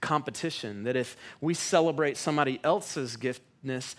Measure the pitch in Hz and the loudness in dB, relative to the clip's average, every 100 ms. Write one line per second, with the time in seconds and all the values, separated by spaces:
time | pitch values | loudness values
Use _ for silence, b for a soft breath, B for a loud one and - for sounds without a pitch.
0 | - 151 143 117 165 - 113 104 110 127 | 0 0 0 -4 -4 -4 -6 -4 -2 0
1 | 120 - B B 151 170 - 185 165 147 | -2 -6 B B 0 0 4 4 4 4
2 | 147 123 - 151 139 131 147 196 - 160 | 0 0 0 4 2 2 2 2 0 -6
3 | 127 113 127 127 - _ 135 131 127 | -6 -4 -4 -4 -10 _ -6 -6 -6